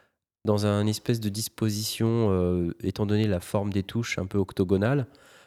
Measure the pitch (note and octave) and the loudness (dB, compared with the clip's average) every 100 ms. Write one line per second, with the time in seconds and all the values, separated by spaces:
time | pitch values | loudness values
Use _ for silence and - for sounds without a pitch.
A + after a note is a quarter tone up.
0 | _ _ _ _ G#2+ G#2 G#2 G2+ G#2+ G#2+ | _ _ _ _ 0 2 2 2 2 0
1 | - A#2 G#2+ G2 - - A2 G#2 G#2 - | -2 -2 -2 -4 -6 -2 -2 -2 -4 -2
2 | A2+ A#2 A2 F#2 F2+ F2+ E2+ - F#2+ - | 0 2 2 2 2 0 -2 -4 -4 -2
3 | G#2 G#2 G#2+ F2+ - G#2+ G2+ G2 F#2+ A#2 | 0 2 2 0 -2 -4 -2 -2 -2 -4
4 | A#2 - F#2+ G2+ F#2+ - F#2 F#2+ G#2+ C#3+ | -4 -4 -2 -2 0 0 2 2 2 0
5 | A#2+ - - - | -2 -10 -20 -20